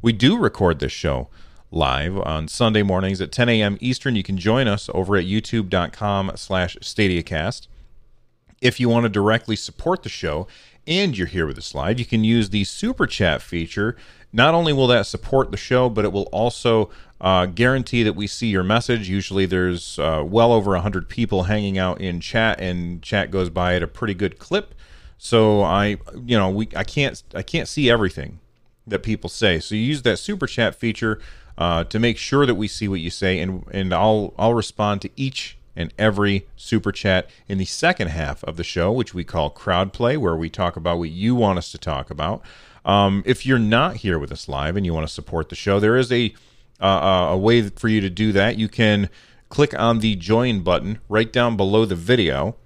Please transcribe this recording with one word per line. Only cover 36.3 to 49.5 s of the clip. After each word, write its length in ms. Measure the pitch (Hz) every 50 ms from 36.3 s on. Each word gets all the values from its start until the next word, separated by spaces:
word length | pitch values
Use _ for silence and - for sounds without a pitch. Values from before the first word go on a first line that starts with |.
| 101 98 - - -
Super 340 | - - - - 110 - 101
Chat 380 | 95 - - 104 92 92 - - - - _
in 120 | - 101 95
the 80 | 95
second 420 | - - - - 165 180 - 101 82
half 340 | 76 82 78 71 71 -
of 140 | - - 80
the 80 | 85 85
show, 260 | - - 87 85 92
which 240 | 113 131 110 - -
we 80 | 90
call 280 | 85 - - 85 76 73
Crowd 420 | - - - - 92 90 95 95
Play, 240 | - - 120 117 143
where 180 | 156 - 90 82
we 160 | 80 82 80
talk 240 | - - 92 87 -
about 240 | 82 80 87 85 85
what 120 | 87 80
you 260 | 80 90 101 117 123
want 220 | 123 113 101 95 87
us 120 | 80 -
to 80 | - -
talk 320 | - 85 73 67 67 -
about. 320 | 71 71 73 85 107 - - - - - - - - - _
Um, 380 | - 98 101 101 98 98 101 -
if 200 | - 127 - -
you're 140 | 131 131 120
not 360 | 113 104 110 117 147 180 -
here 220 | - - 104 87 80
with 140 | 71 -
us 160 | 71 - - -
live 260 | 69 67 71 78 87
and 100 | 101 98
you 100 | 87 82
want 120 | 80 78
to 60 | 78
support 380 | - - 78 - - 82 78 -
the 40 | -
show, 240 | - - 101 98 101
there 200 | 104 107 117 127
is 120 | 131 117
a, 240 | 123 120 120 104 - - _ _ _ - _ _ _ _
uh, 40 | 95
uh, 440 | 98 98 90 71 98 95 92 90 76
a 60 | 87 95
way 300 | 95 110 117 120 107 101
for 200 | - - - 113
you 120 | 110 107
to 100 | 98 95
do 220 | 87 92 110 107
that. 260 | 98 98 98 113 - 107
You 100 | 110 107
can 400 | - - 117 107 104 101 101 - - - - _ - _ _ _